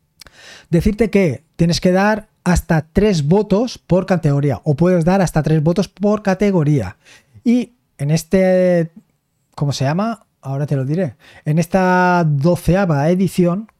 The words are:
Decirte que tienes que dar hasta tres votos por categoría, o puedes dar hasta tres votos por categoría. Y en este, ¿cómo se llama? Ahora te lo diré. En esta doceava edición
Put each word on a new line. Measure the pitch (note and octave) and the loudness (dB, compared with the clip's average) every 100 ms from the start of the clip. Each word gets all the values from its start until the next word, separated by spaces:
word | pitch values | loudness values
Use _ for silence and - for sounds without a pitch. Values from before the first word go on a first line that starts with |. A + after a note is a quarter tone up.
| _ - - - - - - | _ -20 -20 -20 -20 -20 -2
Decirte | E3+ G#3+ G#3 A3+ | 0 0 0 0
que | G3+ F3 A2+ _ - | 0 0 -2 _ -2
tienes | E3+ E3 | 0 0
que | F#3 | 0
dar | F#3 G#3 G#3 - _ F3 | 2 2 -2 -6 _ -2
hasta | F3 - D#3+ - | 0 0 -2 -2
tres | - G#3+ E3+ C#3+ | 0 0 2 2
votos | G3 G#3 F#3+ B3 - | 0 2 -2 -2 -6
por | - F3+ F#3 | -2 -2 0
categoría, | F3+ D3 C#3+ C#3+ - | -2 0 0 -2 -2
o | D#3 C3+ | -2 0
puedes | F3 F3+ D#3+ | 2 2 2
dar | G3 | 0
hasta | D#3+ D#3+ | 0 -2
tres | D#3 D#3+ | 0 0
votos | D3+ F3 E3+ | 0 -2 -4
por | - G3+ G#3 | -4 -2 -2
categoría. | G3+ F#3 G#3 F#3 D3 C#3+ F#2 - _ - _ - | -2 0 0 0 2 0 -2 -12 _ -20 _ -6
Y | A#3+ B3 A#3 _ _ - | 0 0 -2 _ _ -8
en | C#3+ | -2
este, | D#3+ - F#3+ F#3 F#3 F#3 F3 E3 - - _ _ _ _ - | -2 0 0 2 2 2 2 -2 -8 -20 _ _ _ _ -6
¿cómo | C#3+ | -4
se | - | -2
llama? | C3+ E3+ A3+ A3+ _ _ | -4 -2 -4 -8 _ _
Ahora | C3+ C#3 D3 | -10 -6 -4
te | C#3 | -4
lo | C3 | -2
diré. | E3 D#3+ - - - D3+ | -4 -4 -8 -20 -10 -4
En | D#3+ | -2
esta | E3 F#3+ F#3 F3+ F3+ F3 D#3+ | 0 0 2 2 2 2 0
doceava | C#3+ E3 E3+ - F#3 F#3 C#3+ D#3 | 0 0 0 0 0 2 0 0
edición | F#3 F#3 - F3 F#3 A3 | 0 0 0 0 -2 -8